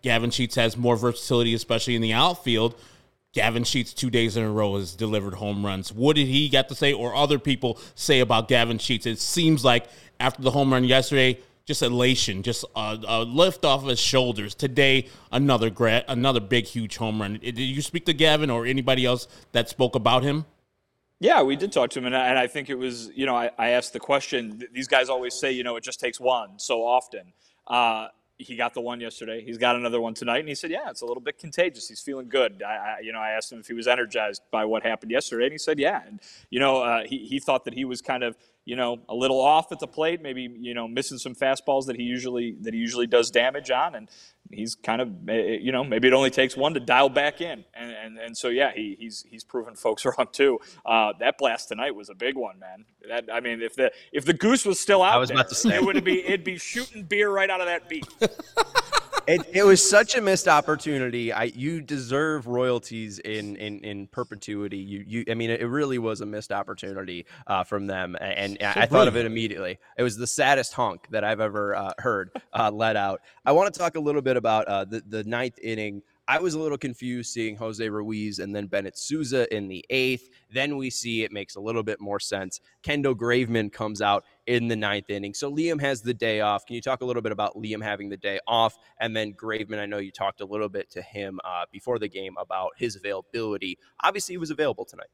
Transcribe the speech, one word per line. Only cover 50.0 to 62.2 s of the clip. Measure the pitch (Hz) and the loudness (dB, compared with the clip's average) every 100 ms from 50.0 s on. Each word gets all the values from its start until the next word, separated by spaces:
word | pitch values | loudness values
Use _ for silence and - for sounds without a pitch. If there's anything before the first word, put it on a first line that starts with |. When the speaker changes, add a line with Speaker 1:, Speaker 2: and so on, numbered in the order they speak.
| 131 | -4
Speaker 2:
<laughs> | |
wrong | - 123 | -2 -4
too. | - 139 117 - - | 4 4 4 -6 -12
Uh, | - 113 107 92 | 0 2 2 0
that | 117 - | -2 2
blast | 135 113 - | 0 0 -6
tonight | 107 135 | -6 -6
was | 104 101 | -6 -14
a | 95 | -6
big | 120 135 | -4 -4
one, | 110 95 | -8 -10
man. | 92 92 110 _ - | -20 -20 _ _ -8
That, | 117 113 | -8 -4
I | 117 | -4
mean, | 120 117 | -4 -4
if | 117 - | -6 2
the, | 127 - - | 0 0 -8
if | 147 135 | -4 2
the | |
goose | 165 208 262 208 | 4 4 4 2
was | 185 | -2
still | - 196 | 4 6
out | 185 | 8
Speaker 3:
I | 123 | 6
was | 127 | 4
Speaker 2:
there, | 135 | 2
Speaker 3:
about | 127 | 0
to | 120 | 2
say. | 226 202 | 2 4
Speaker 2:
it | 190 | 2
would | 190 | 2
be, | 180 185 180 | 2 0 0
it'd | 196 | -2
be | 170 180 | -2 -8
shooting | - 240 254 220 | -6 -8 -8 -12
beer | 175 202 208 | -4 0 2
right | 196 196 | 2 2
out | 185 | 0
of | 175 | 0
that | 170 - | -2 -4
beak. | 160 - - | -10 -10 0
<laughs> | 226 - - - - 523 - 571 - 523 - | -2 0 -8 -2 2 0 0 -2 -2 -4 2
Speaker 3:
It, | 170 - | 0 2
it | 180 | 6
was | 202 185 - | 8 8 8
such | 208 220 254 | 6 6 2
a | |
missed | 202 190 180 | 2 2 6
opportunity. | 151 147 151 156 143 127 120 117 | 4 4 -2 -2 -2 -2 -4 -4
I, | 107 117 | -2 -4
you | - 139 165 | -4 -6 -6
deserve | 135 143 120 135 | -6 -6 -2 0